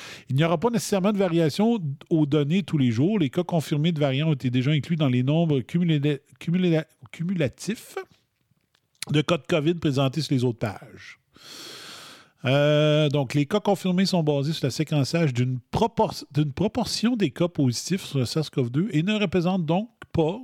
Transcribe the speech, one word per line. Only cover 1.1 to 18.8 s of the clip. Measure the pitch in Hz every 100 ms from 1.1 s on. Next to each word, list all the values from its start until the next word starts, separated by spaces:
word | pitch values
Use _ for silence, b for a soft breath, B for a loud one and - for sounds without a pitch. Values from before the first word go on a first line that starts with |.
de | 208
variation | 190 165 160 - 220 233 156 139 -
aux | 165 151
données | 151 143 185
tous | 175 156
les | 127
jours. | 110 156 220
Les | 143
cas | -
confirmés | 175 175 - 151 160
de | 160
variants | 147 131 160
ont |
été | 143 131
déjà | 123 127
inclus | 156 - 165
dans | 147
les | 123
nombres | 127 156 170 143
cumula-, | 113 175 175 156 147 143 - _
cumula-, | - 175 180 156 151 _ -
cumulatifs | - 165 190 135 - - 220 - - 370 _ _ _ _ _ _ _ _ _ -
de | 147
cas | 147 170
de | -
covid | 170 147 175
présentés | 160 131 135 127
sur | 147 139
les |
autres | 123 113
pages. | 113 95 - 95 - - _ B B B B B B B B B B _ 123
Euh, | 139 147 151 151 151 151
donc, | 143 131
les | 147 143
cas | 208
confirmés | 208 196 185 180 190
sont | 185
basés | 156 143 139
sur | 160 143
le |
séquençage | - 156 151 131 170 160
d'une | 120 127 127 -
propor-, | - 226 - 214 - -
d'une | 147 151
proportion | - 196 - 220 - 220 247
des | 175
cas | - 170
positifs | - 135 113 - 185
sur | - 139
le | 120
sars | - 147
cov | - 120
deux | 131